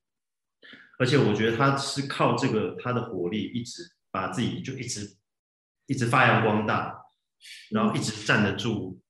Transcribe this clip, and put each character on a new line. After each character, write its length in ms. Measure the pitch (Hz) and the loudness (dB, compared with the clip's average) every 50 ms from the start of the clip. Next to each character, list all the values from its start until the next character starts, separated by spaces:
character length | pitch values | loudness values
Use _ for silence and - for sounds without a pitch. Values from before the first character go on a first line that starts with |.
| _ _ _ _ _ _ _ _ _ _ _ _ - - - - - - _ - | _ _ _ _ _ _ _ _ _ _ _ _ -20 -20 -20 -20 -20 -10 _ -2
而 60 | 127 | 0
且 140 | - 151 135 | 4 4 4
我 160 | 110 104 104 | 4 4 4
觉 160 | 107 110 113 | 2 2 2
得 60 | 117 | 2
他 200 | 113 135 139 139 | 4 4 2 2
是 300 | 139 - - - 143 139 | 0 -2 -4 -4 -4 -6
靠 280 | - - - 156 123 117 | -4 -2 0 0 2 2
这 120 | - 135 131 | 2 0 0
个， 280 | 110 107 95 87 - - | 0 0 0 -2 -4 -6
他 100 | - 123 | -6 -4
的 100 | 117 117 | -4 -4
活 260 | - - 95 90 87 87 | -4 -4 -6 -6 -4 -4
力 140 | 104 107 | -4 -4
一 200 | - - 123 120 | -4 -4 -6 -8
直 200 | 120 - - - - - _ _ _ _ | -8 -8 -12 -14 -16 -18 _ _ _ _
把 180 | - 95 92 92 | -6 -6 -4 -4
自 120 | - 127 | -2 -2
己 220 | 117 - - - | -2 -2 -2 -6
就 100 | - - 135 | -8 -8 -8
一 100 | 131 120 | -8 -8
直， 320 | - - 104 101 95 - _ _ _ _ _ _ _ _ _ _ _ _ _ _ | -8 -8 -8 -10 -12 -14 _ _ _ _ _ _ _ _ _ _ _ _ _ _
一 80 | - 135 | -4 -2
直 120 | - - | -2 0
发 200 | 120 139 131 123 | 2 4 4 6
扬 180 | 117 110 107 107 | 6 6 4 4
光 220 | 107 107 107 107 | 4 2 2 2
大， 300 | 117 107 90 - - - - - _ _ _ _ _ _ _ - - - - - - | 0 0 0 -2 -4 -8 -14 -18 _ _ _ _ _ _ _ -20 -20 -20 -18 -8 -2
然 160 | 107 110 110 | 0 2 2
后 80 | 104 - | 2 2
一 40 | - | 0
直 260 | - - - - - | -2 -4 -4 -4 0
站 180 | - 135 110 | 2 4 4
得 100 | 104 98 | 4 2
住 480 | 95 95 110 117 104 98 92 90 90 - _ _ | 0 0 -2 -2 -2 -2 -4 -8 -10 -14 _ _